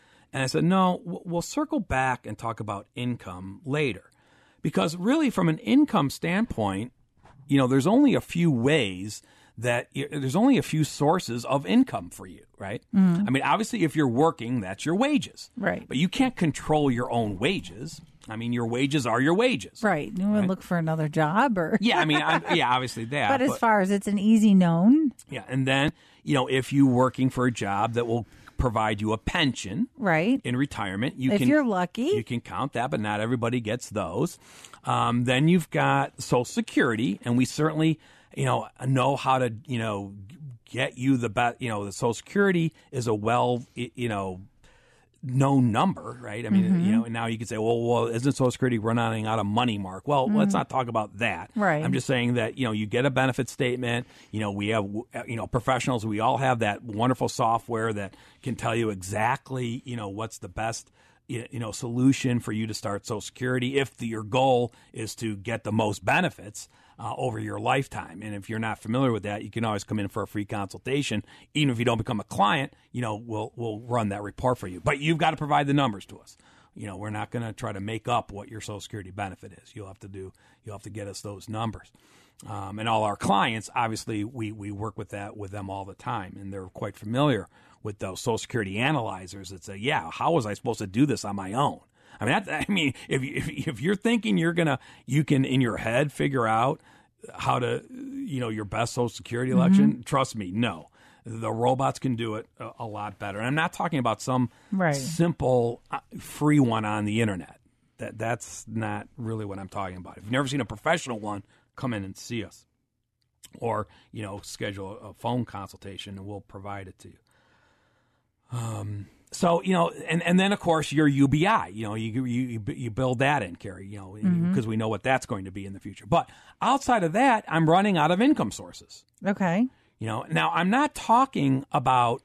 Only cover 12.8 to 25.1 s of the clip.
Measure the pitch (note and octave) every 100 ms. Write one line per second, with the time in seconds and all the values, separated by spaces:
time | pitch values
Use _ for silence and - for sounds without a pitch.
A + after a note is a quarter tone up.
12.8 | _ G3 F#3 F3 G3+ C3+ C3+ F3+ A3 A3+
13.8 | D#3+ D#3 C3+ A#2 D#3+ D#3 A#2 B2+ F#2 G2
14.8 | D3 F#3+ C#4 C4+ - - - - F#3+ -
15.8 | - - F#3 - C4 - D#3+ - - D3+
16.8 | C#3+ A#2 A#2+ A#2+ G#2+ F2+ C#3 F#3+ - G#2
17.8 | D3+ - - - - A2 A#2+ A#2+ A#2 A#2+
18.8 | C#3 D3+ A#2+ A#2 C#3 F#3 B3+ G3+ - -
19.8 | G#3+ E3+ - F3+ G3+ G#3 F#3+ F#3 - F3
20.8 | D#3+ D#3+ D3+ D#3 D3+ G3+ C4+ F#3+ D#3+ A3
21.8 | A3 - D#3 D3 D3+ E3 E3 F3+ B2 B2+
22.8 | B2+ A2+ A2+ C#3+ A2 C4 B3+ - A3 G#3
23.8 | F#3 G3+ G#3 G3+ G#3 A3+ G#3+ F#3+ F3 E3
24.8 | G3+ D4+ D4